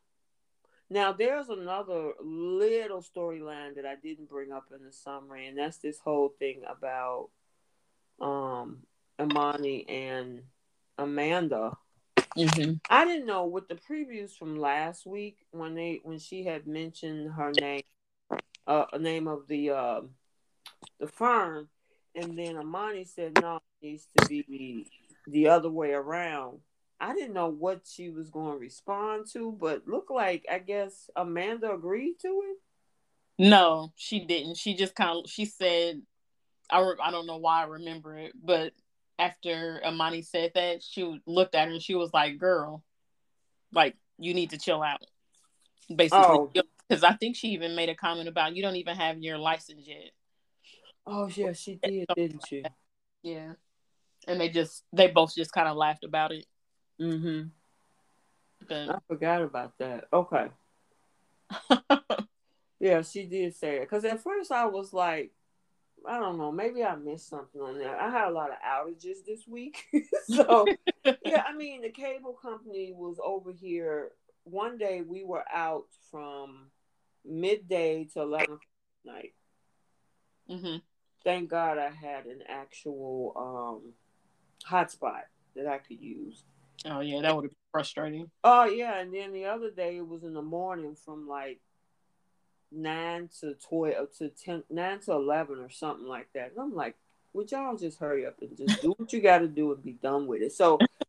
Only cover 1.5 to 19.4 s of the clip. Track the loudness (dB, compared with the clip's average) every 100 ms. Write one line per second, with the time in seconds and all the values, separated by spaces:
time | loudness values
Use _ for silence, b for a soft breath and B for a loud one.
1.5 | -8 -6 -6 -4 -4 -4 -8 -8 -6 -2
2.5 | 2 2 2 -2 -8 -10 -8 -6 -6 -10
3.5 | -12 -12 -10 -10 -10 -12 -12 -12 -12 -10
4.5 | -12 -14 -20 -20 -18 -14 -14 -14 -14 -10
5.5 | -6 -6 -6 -10 -6 -2 2 2 0 -6
6.5 | -6 -12 -10 -6 -4 -4 -6 -8 _ _
7.5 | _ _ _ _ _ _ -8 -4 -2 -4
8.5 | -6 -8 -14 -20 _ _ -4 0 2 2
9.5 | 0 -4 -4 -6 -8 -6 -6 -8 -12 -18
10.5 | _ _ _ _ -8 -4 -2 2 2 2
11.5 | 0 -2 -6 _ _ _ 2 2 2 4
12.5 | 4 2 0 6 8 8 2 -2 0 0
13.5 | -4 -8 -14 -8 -8 -8 -8 -12 -12 -8
14.5 | -2 0 0 -2 -8 -12 -10 -10 -14 _
15.5 | -12 -8 -6 -6 -6 -10 -14 -12 -8 -6
16.5 | -6 -6 -8 -8 -10 -10 -8 -8 -4 0
17.5 | 0 0 -4 -8 _ _ _ -8 -8 -8
18.5 | -10 2 2 2 -2 -2 -2 -4 -6